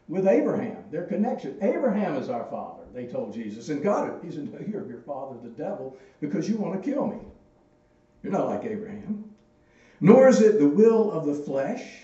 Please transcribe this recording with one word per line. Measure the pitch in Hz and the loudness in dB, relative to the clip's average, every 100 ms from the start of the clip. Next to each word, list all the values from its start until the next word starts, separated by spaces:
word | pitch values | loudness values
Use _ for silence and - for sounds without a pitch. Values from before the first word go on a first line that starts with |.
| - | -8
with | 180 190 | 0 2
Abraham, | 247 - - - - - | 4 2 -2 -4 -8 -10
their | 160 175 | -8 -4
connection. | 208 233 - - - | -2 -2 -2 -8 -4
"Abraham | 202 330 269 202 185 139 | -2 0 0 0 -2 -4
is | 117 | -4
our | 120 107 | -6 -8
father," | 113 - - - | -10 -12 -14 -16
they | 123 117 | -14 -8
told | 131 110 | -8 -8
Jesus. | 110 107 110 - | -8 -10 -10 -8
And | 143 | -4
God, | 202 277 - - | 0 0 -2 -6
he | 165 | -10
said, | 156 123 | -10 -10
"No, | - 175 | -10 -8
you're | 214 | -8
of | 123 | -10
your | 117 | -12
father, | - 135 - 117 | -12 -10 -10 -14
the | 120 | -16
devil, | 127 175 139 131 - - _ | -10 -8 -8 -10 -14 -20 _
because | 151 160 170 | -6 -4 -2
you | 220 | -2
want | 170 196 | -4 -4
to | 294 | -4
kill | 285 190 | -2 -4
me. | - - - _ _ _ _ _ _ _ _ | -6 -12 -20 _ _ _ _ _ _ _ _
You're | 196 | -4
not | 196 - | -2 -2
like | 208 226 | -4 -6
Abraham." | 208 - - - 214 - - _ _ _ _ _ _ | -8 -8 -12 -8 -8 -10 -20 _ _ _ _ _ _
"Nor | 160 254 262 | 8 10 10
is | 208 | 8
it | 220 147 | 6 6
the | 143 | 4
will | 165 226 220 202 | 6 6 6 2
of | 160 147 | 0 -2
the | |
flesh." | 143 - 139 139 - - - | -4 -4 -2 -2 -4 -10 -18